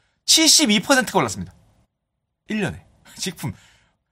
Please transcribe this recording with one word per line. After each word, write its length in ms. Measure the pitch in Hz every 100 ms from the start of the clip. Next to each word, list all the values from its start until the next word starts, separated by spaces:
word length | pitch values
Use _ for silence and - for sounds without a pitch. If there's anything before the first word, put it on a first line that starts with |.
| - _ -
칠십이 560 | 320 320 - 302 311
퍼센트가 360 | - 262 208 185
올랐습니다. 340 | 120 98 85 - _ _ _ _ _ _ _ _ -
일 120 | 214
년에. 240 | 160 - - _
<laughs> 160 | - -
식품. 360 | 190 - 135 - _ _ _ _ _